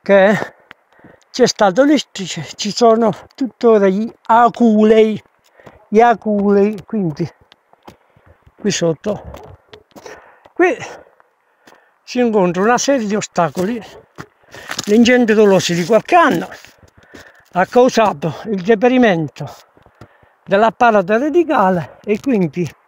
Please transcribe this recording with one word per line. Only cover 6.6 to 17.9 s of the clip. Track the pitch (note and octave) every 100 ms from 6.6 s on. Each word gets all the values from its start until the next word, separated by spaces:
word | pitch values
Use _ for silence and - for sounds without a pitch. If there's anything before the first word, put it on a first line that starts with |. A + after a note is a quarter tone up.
| G3+ G#3+ -
quindi | A3 F3 D3 E3 _ _ _ _ _ - _ _ _ _ _ _ _
qui | G#3
sotto, | - E3+ D#3+ G#3 F#3+ - - - - _ - _ - - - _ _ _
qui | - F4 G#3 - - _ _ _ _ _ _ _ _ _ _
si | - B3
incontra | A#3+ G#3+ F3+ F3
una | G#3 A#3+
serie | - C#4 G#3+
di | G#3
ostacoli. | - - E3 D#3+ F#3 A#3+ - - _ - - _ _ - - - -
L'incendio | G#3+ A#3 B3 A3+ G#3+
doloso | G#3 F#3+ -
di | E3+ F3
qualche | A3 - E4+
anno | D#4 F3+ F#3 - - _ _ _ _ - - _ _
ha | F3+ F#3
causato | B3 B3